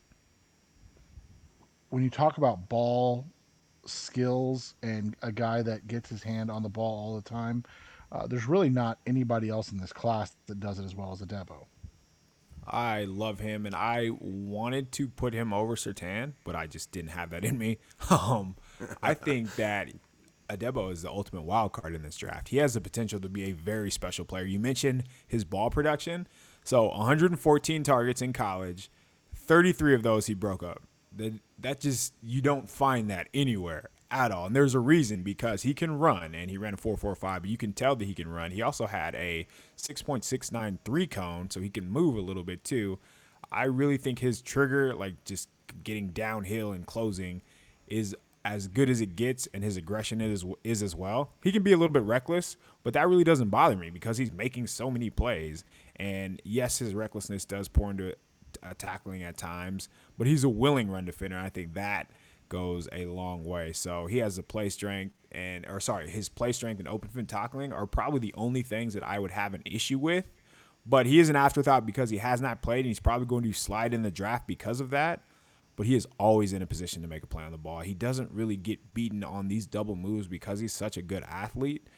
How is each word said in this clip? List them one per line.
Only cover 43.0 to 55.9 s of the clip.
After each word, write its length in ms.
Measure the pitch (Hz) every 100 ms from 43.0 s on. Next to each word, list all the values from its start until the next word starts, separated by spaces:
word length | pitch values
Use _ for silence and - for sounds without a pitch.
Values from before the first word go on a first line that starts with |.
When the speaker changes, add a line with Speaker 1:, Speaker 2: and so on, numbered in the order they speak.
| - - _ _ -
Speaker 2:
I 120 | -
really 340 | 131 127 143 139
think 220 | 135 120
his 200 | 123 117
trigger, 540 | - 139 139 139 135
like, 300 | 117 95 87 -
just 240 | 95 - _ - -
getting 260 | 95 107 98
downhill 640 | 85 110 110 98 110 107
and 140 | 95 87
closing, 560 | 113 113 92 92 90 - _ - _ -
is 300 | 107 104 - _ _
as 240 | 101 104 95
good 200 | 98 135
as 140 | 123
it 120 | 107
gets, 320 | 85 123 127 -
and 100 | 98
his 140 | 104 95
aggression 460 | 82 104 110 113
is, 220 | 110 104 90 92
is 180 | 110 113
as 120 | 104
well. 380 | 82 92 113 143 -
He 100 | -
can 100 | 202
be 100 | 196
a 40 | 185
little 160 | 165
bit 120 | 143
reckless, 520 | 104 120 127 175 175 - - _
but 120 | -
that 120 | 135 170
really 160 | 180
doesn't 260 | 165 151 110
bother 260 | 107 160 98
me 140 | 85
because 260 | 85 113 113
he's 160 | 127
making 360 | 85 123 123 120
so 220 | - 127
many 200 | 123 113
plays. 540 | - 113 92 80 78 - - -